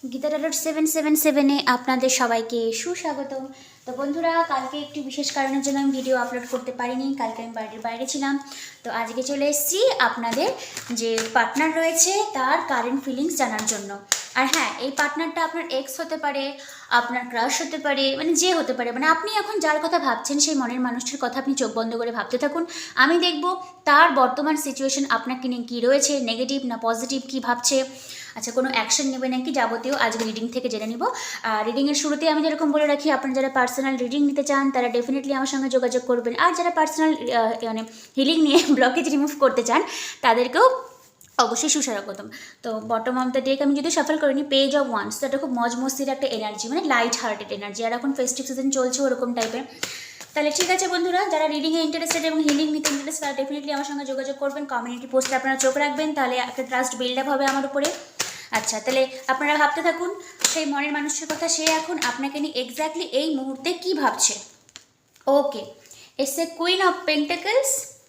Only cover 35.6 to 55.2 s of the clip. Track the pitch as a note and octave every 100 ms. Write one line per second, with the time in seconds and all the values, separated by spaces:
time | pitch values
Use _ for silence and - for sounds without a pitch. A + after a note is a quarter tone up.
35.6 | C4 B3+ B3 B3 B3+ A#3+ A#3 A#3+ E4+ E4+
36.6 | F4 E4+ D#4 D#4 D#4 D4+ A#3+ A#3+ A3+ A3+
37.6 | A#3 A3 A3 - - - C#4 D#4+ D4+ C#4+
38.6 | - C4 B3 C4 D4 C#4+ D4 - C4 A3
39.6 | A3+ C4+ - - - - B3 A3+ B3+ E4+
40.6 | B4+ C5 - - - _ - - A#3 A3+
41.6 | D4+ D4+ B3 G#3 G3+ G3 G#3 - - -
42.6 | A#3+ A3 A3 A3+ A3+ B3+ B3+ C4 C4 C4+
43.6 | C#4+ C#4+ D4+ D#4+ D4+ D#4 D4 C4+ C#4+ C4+
44.6 | C4+ C#4+ C4+ A3 G#3 - C#4 C4+ C#4+ B3
45.6 | A#3 A#3+ C4 C4+ C#4 C4+ C#4 A3+ G#3+ G#3+
46.6 | A3+ D4+ D#4+ B3 A#3 A#3 A#3+ G#3 G#3 G3+
47.6 | G#3 G3+ A3+ A#3+ C#4 C4+ B3 - C4 C4
48.6 | C4+ C4+ B3+ B3+ C#4 B3+ B3 A#3+ A3 A#3+
49.6 | C4+ - - - - - - D4+ D4 F#4
50.6 | F4 F#4 F#4+ F4 F4 F4+ G4+ D#4 D#4 D4+
51.6 | D#4 E4 D#4+ D#4+ D#4+ E4 D#4+ D#4+ D4+ C#4+
52.6 | D#4 D4+ D4 C#4 C#4 D#4 C#4+ C4+ C4+ D4
53.6 | C#4+ C#4 D4 C#4+ C4+ C4+ C4 C#4 C#4 C#4
54.6 | C#4+ B3 A#3+ A#3+ C4 C4